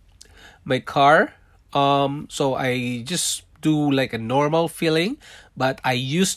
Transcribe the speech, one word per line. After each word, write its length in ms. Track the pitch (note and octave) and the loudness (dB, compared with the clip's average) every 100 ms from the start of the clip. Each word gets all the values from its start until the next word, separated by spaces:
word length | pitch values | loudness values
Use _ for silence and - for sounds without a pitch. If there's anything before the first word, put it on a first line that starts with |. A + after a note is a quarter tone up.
| _ _ - - - - | _ _ -20 -20 -20 -16
my 160 | - C3 | -4 -4
car, 540 | - C#3+ C#3 E3 C4+ - _ _ _ | -2 4 6 6 4 -4 _ _ _
um, 540 | C#3+ C#3 C#3+ C#3 D3 - | 0 2 2 0 -4 -10
so 240 | - C#3 | -4 -2
I 480 | B2+ C3+ B2+ B2 B2 | 0 -2 -2 -4 -8
just 420 | B2 F3 - - - _ | -6 -4 -4 -6 -10 _
do, 300 | D#3 D3+ D3 | 0 2 2
like, 220 | C3+ B2+ | 0 0
a 60 | A2+ | -4
normal 500 | A2+ C3+ D3 D#3+ E3 | -2 0 2 0 -2
filling, 500 | - E3 D#3+ F#3+ D4 - - - - | -2 -2 0 -2 -6 -14 -20 -18 -4
but 240 | A3 A3 | -4 -2
I 80 | C3 | -2
use 440 | B2+ C3 D#3+ F#3+ | -2 -2 0 0